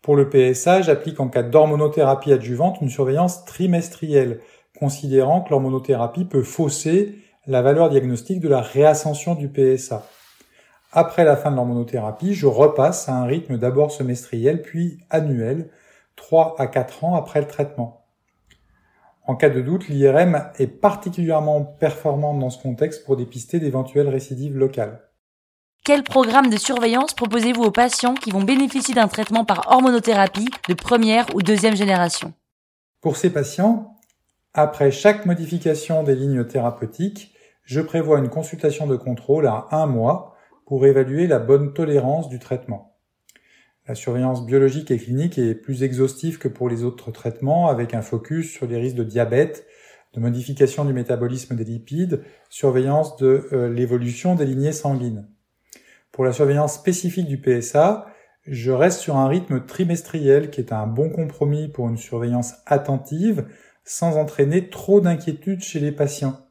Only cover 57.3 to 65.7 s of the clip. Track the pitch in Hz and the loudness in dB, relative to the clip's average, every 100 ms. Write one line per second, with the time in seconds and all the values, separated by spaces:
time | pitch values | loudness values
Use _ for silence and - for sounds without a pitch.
57.3 | 135 - 120 113 147 170 214 - - _ | -2 0 0 2 2 4 2 -8 -20 _
58.3 | _ - 127 120 131 175 185 - 139 135 | _ -12 -6 -2 2 2 2 -2 0 2
59.3 | 170 180 131 - - 180 170 - 160 139 | 0 -2 -6 -6 -4 -2 -4 -6 -2 4
60.3 | 143 147 - 117 110 107 113 160 156 151 | 4 2 -8 -6 -6 -4 -2 -2 -4 -6
61.3 | - 147 147 156 - 120 117 - 117 120 | -4 -2 -2 -6 -6 -6 -6 -8 -6 -4
62.3 | 123 120 - - 143 143 135 - 156 214 | -4 -4 -12 -2 -2 0 -6 -6 -4 -2
63.3 | 185 - - _ _ - - 170 156 151 | -2 -6 -16 _ _ -16 -4 -2 0 -2
64.3 | - 143 180 185 - - 202 175 160 165 | -2 0 0 -4 -12 2 4 4 0 -4
65.3 | 143 - 190 - | -6 -6 -8 -6